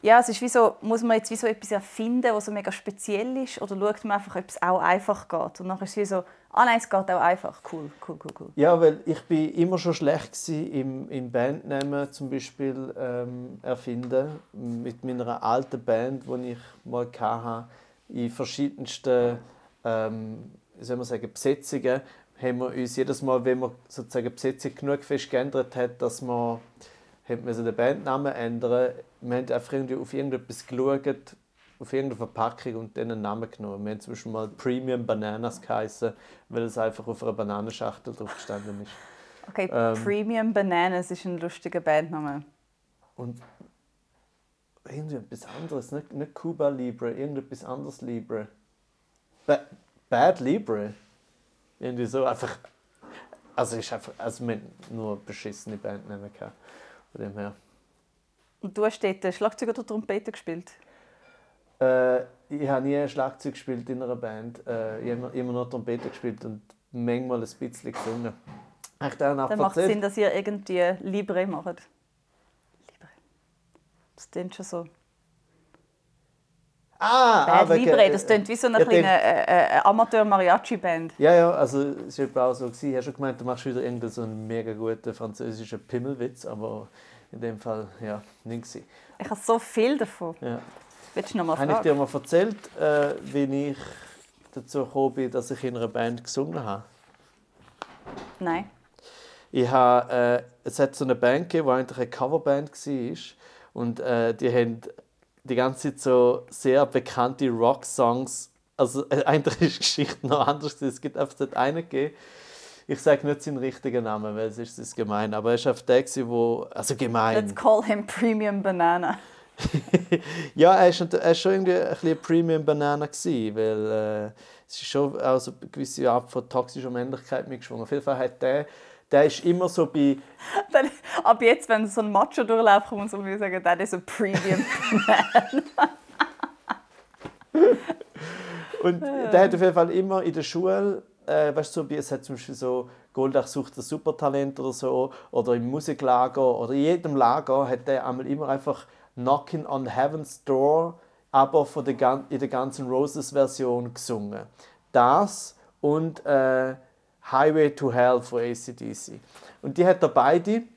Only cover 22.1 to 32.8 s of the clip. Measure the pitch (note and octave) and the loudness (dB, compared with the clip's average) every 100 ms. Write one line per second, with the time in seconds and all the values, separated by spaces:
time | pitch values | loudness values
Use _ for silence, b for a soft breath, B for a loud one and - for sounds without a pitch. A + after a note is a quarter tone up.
22.1 | b b _ B2+ B2 B2+ - B2 B2 C3 | b b _ -4 -2 -4 -4 -6 -2 -2
23.1 | C3 C3+ B2+ B2 B2+ B2+ A#2+ _ - A#2 | -2 0 0 2 0 -2 -8 _ -16 -6
24.1 | C3 A#2+ A#2+ C3 C3+ C3+ - C#3 C#3+ - | -4 -6 -4 -4 -4 -8 -8 -4 -4 -2
25.1 | C#3 - B2+ C3+ C3+ B2+ B2+ B2 A#2+ B2 | -6 -2 -2 -2 -2 -4 -2 -4 -2 -6
26.1 | - B2+ A#2+ A#2+ A#2 - _ b b b | -6 -6 -2 -2 -4 -12 _ b b b
27.1 | b _ A#2+ B2 A#2 A#2 A2 B2 C#3+ C#3 | b _ -8 -6 -4 -4 0 0 0 -2
28.1 | C3+ C#3+ C3 A#2 A#2 B2 B2 B2+ - - | -2 -2 -4 -6 -2 0 2 0 -2 -18
29.1 | _ B2 B2 B2+ B2 A#2+ C#3 C3 C3 C3+ | _ -6 -4 -2 -4 -4 -6 -4 -6 -6
30.1 | C3+ C#3 B2+ B2+ A#2 - B2+ C3 C#3 C#3 | -6 -4 -6 -8 -16 -10 -2 0 0 -2
31.1 | C3+ - - _ _ b b A2+ C3+ C#3 | -6 -10 -20 _ _ b b -6 -4 -4
32.1 | A2 A2 - A2+ A#2 - A2+ | -6 -8 -2 -4 -4 -10 -10